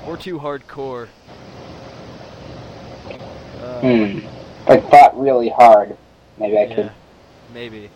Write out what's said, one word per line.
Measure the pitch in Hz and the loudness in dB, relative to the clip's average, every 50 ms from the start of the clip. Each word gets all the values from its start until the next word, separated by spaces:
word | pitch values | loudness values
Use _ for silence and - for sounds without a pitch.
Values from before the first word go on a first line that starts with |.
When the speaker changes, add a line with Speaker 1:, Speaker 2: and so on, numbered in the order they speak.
| - | -12
Speaker 1:
We're | 147 170 | -14 -14
too | 170 - 190 175 147 | -12 -12 -12 -12 -10
hardcore. | 139 147 143 139 _ - - 143 135 135 127 120 117 107 _ _ _ - - - - - - - - - - - - - - - - - - - - - - - - - - - - - - - - - - - - - - - - - - - - - - 117 | -8 -10 -10 -10 _ -18 -14 -12 -12 -10 -10 -12 -14 -16 _ _ _ -20 -20 -20 -20 -20 -20 -20 -20 -20 -20 -20 -20 -20 -20 -20 -20 -20 -20 -20 -20 -20 -20 -20 -20 -18 -18 -18 -18 -20 -20 -20 -20 -20 -20 -20 -18 -18 -18 -18 -18 -18 -18 -20 -20 -20 -18 -16
Uh, | 120 123 127 123 | -14 -14 -10 -4
Speaker 2:
hmm. | 127 127 123 113 107 101 98 80 | 0 2 2 2 0 -2 -6 -10
If | - - - - - - - - - - | -14 -16 -20 -20 -20 -20 -20 -8 4 4
I | - - - - | 4 4 6 6
thought | - - - - - 120 | 8 8 8 6 4 0
really | 135 139 131 123 117 110 | -2 0 0 0 0 -2
hard, | - 127 120 113 110 104 101 101 104 - _ _ _ _ _ _ _ | 4 6 8 8 8 6 4 -2 -10 -18 _ _ _ _ _ _ _
maybe | - 107 104 107 | -8 -6 -2 0
I | 104 104 | 0 0
Speaker 1:
yeah, | - 117 | 0 -2
Speaker 2:
could. | 139 - 107 - - - _ - _ - _ _ - - - 117 | -8 -8 -8 -12 -20 -20 _ -20 _ -20 _ _ -20 -20 -20 -16
Speaker 1:
maybe. | 120 120 117 110 107 104 104 _ | -16 -16 -14 -16 -18 -20 -20 _